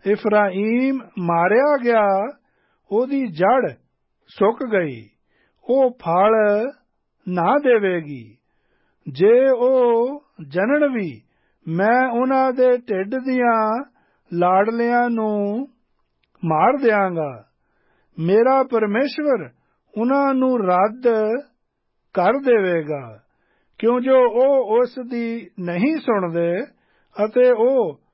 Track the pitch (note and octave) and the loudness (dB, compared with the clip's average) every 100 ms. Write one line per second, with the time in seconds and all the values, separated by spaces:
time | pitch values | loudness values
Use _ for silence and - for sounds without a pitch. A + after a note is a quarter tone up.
0 | G3 G#3 A3 G#3 G3+ F#3 G#3+ A#3+ C4 C4+ | -2 -2 0 2 0 -2 -2 0 0 -4
1 | A3+ - E3+ E3+ F3 A3 C#4+ C#4+ A#3+ A3+ | -8 -8 -2 0 2 2 2 0 0 2
2 | G3+ G3 A3 - _ _ _ _ _ G#3 | 2 0 -4 -10 _ _ _ _ _ -4
3 | B3+ C#4 B3+ D#3 F#3 C4 G3+ A#2+ _ _ | -2 -2 -4 0 2 2 0 -8 _ _
4 | _ _ _ - G3 A#3 C4 G#3 E3 A#2+ | _ _ _ 0 0 0 -4 -2 -2 -8
5 | G#2+ _ _ _ _ _ - C4 C4 B3 | -18 _ _ _ _ _ -2 0 0 -2
6 | - E3+ G3+ A3 G#3 G#3 A#3+ - _ _ | -2 2 2 2 2 0 -2 -10 _ _
7 | _ _ - F3+ E3+ C#4+ C#4+ A#3 G3 F3+ | _ _ -8 -2 0 0 2 2 0 -4
8 | D3+ C#3 A2 A2 _ _ _ _ _ _ | -6 -16 -18 _ _ _ _ _ _ _
9 | - C3+ G3 A#3+ C4+ B3 B3 C4 A#3+ A3+ | -18 0 4 4 4 2 2 2 2 2
10 | B3 C#4+ _ - D3+ D#3 G#3 D4 D4 B3 | 0 -6 _ -20 -8 -2 0 2 0 -2
11 | F3+ A2 _ _ _ _ - E3 G3+ B3 | -6 -10 _ _ _ _ -6 -2 2 2
12 | B3+ A#3 B3+ C4+ C4 B3+ B3+ B3 B3 G3 | 0 -2 0 0 0 2 2 2 -2 -6
13 | G3 C4 B3+ B3+ A#3+ A3+ A3 A3+ C#4+ _ | -4 -6 -2 0 2 2 0 -4 -8 _
14 | _ _ _ E3+ F3 F#3+ G#3 A#3 A#3 A#3+ | _ _ _ -2 2 2 2 0 0 0
15 | A#3+ A#3 G#3+ G#3 G3+ G#3+ C#4 _ _ _ | 0 -2 -2 -2 -4 -6 -8 _ _ _
16 | _ _ _ _ E3 D#3 F#3+ C#4 B3+ G#3 | _ _ _ _ -2 2 2 2 0 2
17 | G3 E3+ D3+ A#2+ - _ _ _ _ _ | 0 -2 -6 -8 -20 _ _ _ _ _
18 | _ - E3 G3+ A#3+ C4+ C4 A#3 G#3+ G#3 | _ -8 0 2 4 2 0 -2 0 -2
19 | C#4+ - D4+ A#3+ C3 _ _ _ _ - | -2 -4 -2 -2 -4 _ _ _ _ -6
20 | A#3+ C#4 C#4 C4 C4 B3 F#3+ F3+ G#3 A#3+ | -2 0 0 0 0 0 0 2 0 0
21 | B3+ A3 G#3+ A#3+ - _ _ _ _ _ | 0 0 0 -4 -8 _ _ _ _ _
22 | _ - F3+ C4 C#4 A3+ F#3+ E3+ D3+ D3 | _ -2 0 0 2 2 2 -2 -4 -8
23 | B2 G#2+ _ _ _ _ _ _ A3 B3 | -10 -20 _ _ _ _ _ _ 0 0
24 | B3 C4 B3 A3 C4+ C#4 G#3+ A3+ B3 B3+ | 2 4 4 2 2 2 2 0 0 -4
25 | A#3+ A#3+ A#3 A#3 - - F3 F3 B3 D#4+ | -8 -6 -6 -8 -12 -12 -8 -2 -2 -2
26 | - G#3+ F3+ E3+ E3+ F3+ C#4 _ _ _ | -2 -2 -2 -2 -2 -4 -8 _ _ _
27 | _ - G#3+ B3 B3+ A#3 A#3 C4+ F#3+ C#3+ | _ -6 -2 2 2 4 2 2 -2 -6
28 | _ | _